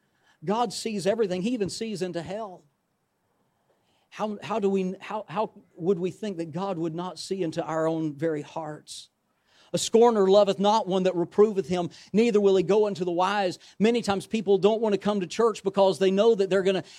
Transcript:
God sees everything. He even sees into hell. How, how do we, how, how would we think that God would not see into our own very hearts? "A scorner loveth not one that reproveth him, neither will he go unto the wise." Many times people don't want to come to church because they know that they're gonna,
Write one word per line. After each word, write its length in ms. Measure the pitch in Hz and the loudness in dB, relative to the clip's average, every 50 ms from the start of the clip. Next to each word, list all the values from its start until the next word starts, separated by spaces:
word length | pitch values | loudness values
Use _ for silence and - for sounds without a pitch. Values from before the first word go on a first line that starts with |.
| _ _ _ _ _ _ _ _ 156 | _ _ _ _ _ _ _ _ -6
God 300 | 156 202 233 247 202 - | -4 -2 -2 -2 -4 -4
sees 340 | - - 226 214 202 147 | -8 -8 -6 -6 -2 0
everything. 360 | 175 226 220 226 180 180 185 175 | 0 0 0 0 -2 -2 -4 -4
He 80 | 233 | -4
even 180 | 254 226 196 165 | -2 -4 -4 -6
sees 320 | - - 226 226 214 156 | -6 -8 -8 -8 -6 -6
into 200 | 185 180 170 170 | -8 -8 -8 -10
hell. 440 | 151 151 190 214 226 190 180 170 _ _ _ _ _ _ _ _ _ _ _ _ _ _ _ _ _ _ _ _ _ _ _ _ _ _ _ _ _ _ | -10 -8 -10 -10 -10 -12 -14 -20 _ _ _ _ _ _ _ _ _ _ _ _ _ _ _ _ _ _ _ _ _ _ _ _ _ _ _ _ _ _
How, 280 | - - 202 220 208 202 | -8 -8 -6 -6 -6 -10
how 180 | - 147 208 226 | -8 -6 -4 -2
do 100 | 196 196 | 0 0
we, 260 | 196 196 185 185 190 - | 0 0 -2 -4 -6 -10
how, 260 | - - 196 220 - - | -12 -12 -12 -12 -10 -8
how 220 | 151 202 220 - _ 208 _ _ _ | -4 -4 -4 -6 _ -20 _ _ _
would 240 | - 160 180 202 170 | -6 -2 -2 0 0
we 120 | 180 180 | -2 -6
think 260 | - - 220 208 190 | -6 -6 -10 -8 -8
that 140 | 160 170 165 | -8 -10 -8
God 260 | 139 175 196 196 190 | -6 -6 -6 -6 -6
would 180 | 160 170 170 156 | -6 -6 -6 -6
not 240 | 170 180 185 160 - | -8 -10 -10 -12 -14
see 220 | - - 190 196 | -10 -8 -6 -4
into 220 | 175 160 156 165 160 | -4 -4 -4 -6 -6
our 240 | 151 160 160 160 | -4 -2 0 0
own 260 | 160 165 160 160 156 143 | 0 0 0 -2 -4 -4
very 280 | 139 156 165 156 151 | -2 -2 -2 -2 -4
hearts? 680 | 147 - - 165 160 151 151 - _ - - - - _ _ _ _ _ _ _ _ _ _ _ _ _ - | -6 -8 -10 -10 -8 -8 -12 -14 _ -18 -18 -18 -18 _ _ _ _ _ _ _ _ _ _ _ _ _ -4
"A 40 | |
scorner 520 | 175 - - - 220 233 240 226 214 190 190 | -4 -4 2 4 6 6 6 6 4 4 6
loveth 300 | 190 208 208 190 196 - | 6 6 6 4 2 2
not 280 | 196 202 214 226 196 | 2 4 4 2 2
one 160 | 185 185 190 185 | 0 0 2 2
that 120 | 185 180 | 0 0
reproveth 520 | 170 170 170 - - 208 220 202 190 160 | 0 -4 -2 4 4 4 4 4 -4 -4
him, 220 | 139 180 180 175 - - - - - - | -2 -4 -4 -4 -6 -8 -14 -14 -2 2
neither 260 | 202 233 240 208 208 | 2 2 4 4 4
will 160 | 202 196 190 | 4 4 4
he 80 | 190 170 | 4 2
go 240 | 165 196 220 214 | 2 2 2 2
unto 160 | 208 196 - 180 | 0 -2 -4 -6
the 80 | 180 | -4
wise." 480 | 170 170 180 190 202 214 196 180 147 - - - _ _ | 0 0 0 0 0 0 -2 -2 -4 -8 -16 -20 _ _
Many 220 | 190 226 240 233 | 0 2 2 0
times 240 | - 202 196 190 - | 0 -2 -4 -4 -4
people 320 | - - 220 175 190 202 | -4 -6 -4 2 2 2
don't 240 | 190 165 208 226 220 | 4 4 2 2 2
want 120 | 233 220 202 | 0 0 0
to 40 | |
come 220 | - - 202 208 202 | 0 0 -2 -2 -2
to 80 | 180 | -4
church 340 | 160 - - 208 226 202 - | -4 0 0 2 0 0 -2
because 380 | - 190 - 202 196 190 190 - | -6 -4 2 4 2 2 4 2
they 100 | 196 190 | 2 2
know 260 | 190 196 214 233 226 | 4 4 4 4 4
that 140 | 190 196 185 | 4 2 0
they're 140 | 185 196 180 | 2 2 2
gonna, 220 | 196 190 180 147 - - | 0 0 -2 -4 -10 -20